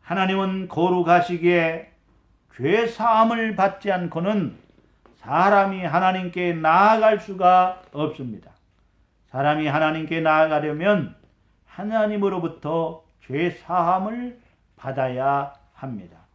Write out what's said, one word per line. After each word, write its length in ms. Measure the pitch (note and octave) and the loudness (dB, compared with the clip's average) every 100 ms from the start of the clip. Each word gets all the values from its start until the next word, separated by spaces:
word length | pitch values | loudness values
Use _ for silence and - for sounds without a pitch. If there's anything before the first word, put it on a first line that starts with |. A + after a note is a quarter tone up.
하나님은 640 | - F#3 F#3 F#3+ F#3+ F#3+ F#3 | -6 -2 0 0 -2 -4 -6
거룩하시기에 1200 | D#3 F3 F3+ E3+ F3 F3 F3 E3+ F3 E3 D#3+ - _ _ _ _ _ _ - | -2 0 2 4 4 4 0 2 2 0 -4 -12 _ _ _ _ _ _ -6
죄 320 | C3+ G#3 A3+ | 0 2 0
사함을 680 | A3+ A3+ A3 A#3 A#3 A3+ G3 | -2 0 4 2 2 -4 0
받지 360 | G3 F#3+ G3+ | -2 -2 -4
않고는 640 | F3+ F3 D#3+ F3+ G#3+ D3+ - _ _ _ _ _ _ | -4 -4 -4 -2 -2 -4 -8 _ _ _ _ _ _
사람이 720 | - D3+ F#3+ G3+ G3 F#3+ F3 | -4 0 4 4 2 -2 -4
하나님께 680 | D#3+ F#3 F#3 F3+ F3 F3 | 0 0 -2 -6 -4 -4
나아갈 680 | E3 D#3+ E3+ G3+ A3+ A3 G#3+ | 0 2 4 4 4 4 2
수가 640 | - F#3 F3+ F#3 F#3 F#3 - | -4 2 4 6 4 -2 -14
없습니다. 580 | C#3+ D3+ D3+ B2+ G2 - _ _ _ _ _ _ _ _ | -6 -6 -6 -12 -12 -18 _ _ _ _ _ _ _ _
사람이 360 | C3 C#3+ D3+ D3+ | -2 0 0 0
하나님께 560 | D3 D#3 D#3+ D#3 E3 | 0 0 -2 -4 -2
나아가려면 960 | D#3+ D#3 D#3+ D3+ D3+ D3+ F#3 G#3 A2 - _ _ _ _ _ | 2 2 2 2 -2 -2 0 0 -2 -10 _ _ _ _ _
하나님으로부터 1400 | - G3+ A3 G#3+ G#3 G3 F#3 E3 - D3+ E3 E3 E3 _ _ | -12 -6 -2 -2 0 -2 -2 -6 -6 -4 -2 -4 -6 _ _
죄 280 | _ C3+ F3 | _ -4 -4
사함을 920 | - - F3 E3 F#3 G3+ A#3+ B3 A#3+ _ _ _ _ | -4 -4 -2 2 0 -2 -8 -10 -14 _ _ _ _
받아야 760 | C3+ C3 C3 B2+ C3+ C#3 B2 - _ | -10 -4 -4 -2 0 0 -4 -12 _
합니다. 440 | _ C3+ A2 F2 - _ | _ -12 -12 -14 -20 _